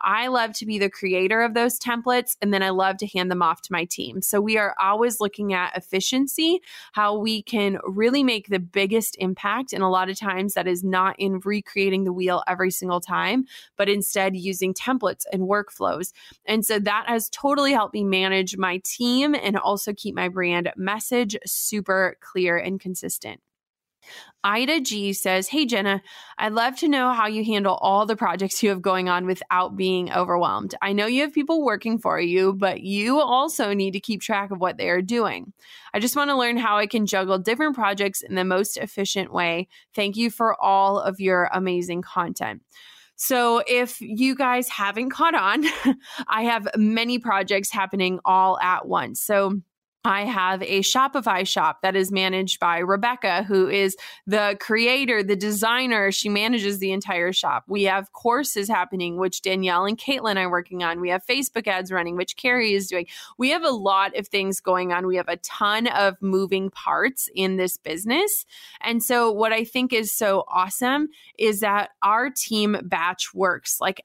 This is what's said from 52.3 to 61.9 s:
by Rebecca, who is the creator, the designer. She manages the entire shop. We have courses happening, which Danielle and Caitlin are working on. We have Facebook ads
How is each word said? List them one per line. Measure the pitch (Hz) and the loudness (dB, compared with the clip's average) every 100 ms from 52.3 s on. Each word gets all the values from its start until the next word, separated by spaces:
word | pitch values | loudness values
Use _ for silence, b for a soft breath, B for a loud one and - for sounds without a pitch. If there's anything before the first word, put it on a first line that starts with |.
| 190 190 - | 0 -2 0
by | 175 170 | 0 0
Rebecca, | 180 196 240 247 196 180 | 0 0 0 -2 0 0
who | 196 196 185 | 2 2 4
is | 196 196 190 B B - | 4 2 0 B B -2
the | 214 208 202 | 0 0 -2
creator, | - 220 233 269 254 220 | 0 2 4 2 2 0
the | 196 196 | 2 0
designer. | 208 208 220 240 254 220 196 | 0 0 0 0 0 2 2
She | 190 214 | 0 0
manages | 208 220 247 196 196 | 0 0 0 0 -2
the | 190 | -2
entire | 190 202 180 175 | -2 -2 0 0
shop. | 185 160 123 - | 0 0 -2 -2
We | 202 | 0
have | 196 190 196 | 2 0 -4
courses | - 233 240 277 208 202 | -4 0 0 0 -4 -2
happening, | 202 180 190 175 175 | 0 -2 -4 -4 -2
which | 185 - | -2 -2
Danielle | 190 190 185 175 | -2 0 2 2
and | 196 226 | 0 -2
Caitlin | - 269 220 196 | -4 -2 0 0
are | 185 | 0
working | 175 175 180 | -2 -2 -4
on. | 170 170 | -2 -2
We | 180 | 0
have | 185 - | -2 0
Facebook | 269 262 226 208 | -2 -2 -4 -2
ads | 185 185 | -2 -2